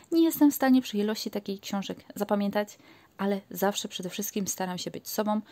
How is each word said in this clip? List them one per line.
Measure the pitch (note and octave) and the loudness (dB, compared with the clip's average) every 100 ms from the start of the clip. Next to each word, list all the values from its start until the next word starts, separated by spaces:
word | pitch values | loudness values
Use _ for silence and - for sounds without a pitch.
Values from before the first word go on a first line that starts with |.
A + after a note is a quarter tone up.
| - | 0
nie | E4 | 4
jestem | E4 - D4 | 4 6 4
w | - | 6
stanie | C4+ B3+ | 4 4
przy | - G3+ | 4 -2
ilości | G#3 G#3+ A3+ | 0 -2 -4
takich | G#3 G3+ G3 | -6 -6 -8
książek | - G3+ F#3+ F3+ - - | -4 -4 -4 -10 -12 -8
zapamiętać, | G#3 G#3 G3+ G#3 G#3 - - - _ - | -2 0 0 0 -4 -8 -20 -20 _ -4
ale | G3 G3 - | -2 -2 -4
zawsze | F3+ F#3+ G3+ G#3 | 0 0 0 -8
przede | - F3+ | -8 -8
wszystkim | - G3+ G#3 F#3 | -6 -6 -4 -4
staram | - F#3 F3+ | -4 -4 -4
się | E3+ | -6
być | E3 - | -10 -8
sobą, | - G#3+ G#3+ - | -4 0 0 -4